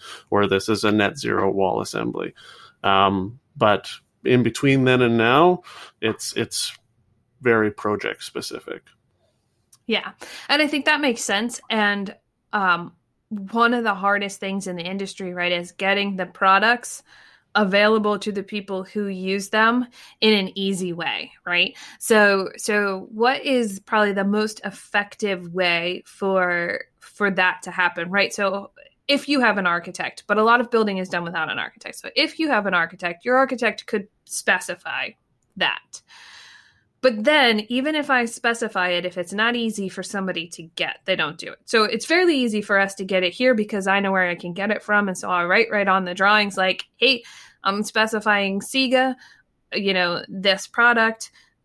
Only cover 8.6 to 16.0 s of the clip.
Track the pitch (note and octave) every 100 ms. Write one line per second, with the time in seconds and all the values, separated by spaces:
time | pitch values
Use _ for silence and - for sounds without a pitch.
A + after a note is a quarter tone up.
8.6 | - - _ _ _ _ _ _ _ _
9.6 | _ _ - G#3 F#3+ - - - - C#4+
10.6 | D4 D4 D#4 D4 D4 A#3 - G3+ A#3+ -
11.6 | - A3 G#3 G3+ G3 - _ _ - G#3+
12.6 | F#3+ E3+ E3+ _ _ _ - G#3 F#3+ A#3
13.6 | A#3 B3 A3+ G3 G3 G3+ G3 - G3 G3
14.6 | F#3+ F3 F3 G3 F#3+ - F#3 F3+ F3 F3
15.6 | F3 - F#3+ G3+